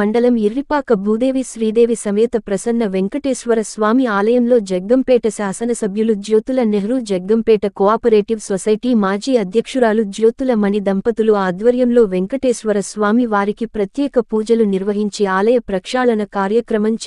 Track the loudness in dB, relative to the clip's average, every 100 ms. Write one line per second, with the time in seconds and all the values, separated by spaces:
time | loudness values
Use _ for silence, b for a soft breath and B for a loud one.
0 | 2 2 2 2 0 -2 -2 -4 0 0
1 | 0 0 0 -2 -6 -4 0 2 2 0
2 | -2 0 0 -2 -4 -4 -2 -2 -2 -2
3 | -2 -4 -4 -4 -2 -2 -2 -2 0 2
4 | 2 0 2 2 4 2 2 -4 0 0
5 | 2 2 0 -4 -6 -4 -4 -4 -4 0
6 | 0 -2 0 0 2 0 0 0 -2 -4
7 | -2 -4 0 0 2 2 0 0 2 2
8 | 2 2 2 -4 -4 -4 -2 -2 0 0
9 | 0 -2 0 0 0 -2 -2 0 2 2
10 | -2 0 0 2 0 0 0 0 0 0
11 | -2 0 2 2 0 0 0 2 2 4
12 | 2 0 -2 -2 -2 0 -2 -2 -4 -2
13 | 0 2 2 0 -2 -4 -6 -4 -4 -4
14 | -2 -2 -2 -2 0 2 2 0 -2 -2
15 | -4 -2 0 2 2 2 0 -6 -4 0
16 | 0 0 -2 -2 0 0 0 0 0 -2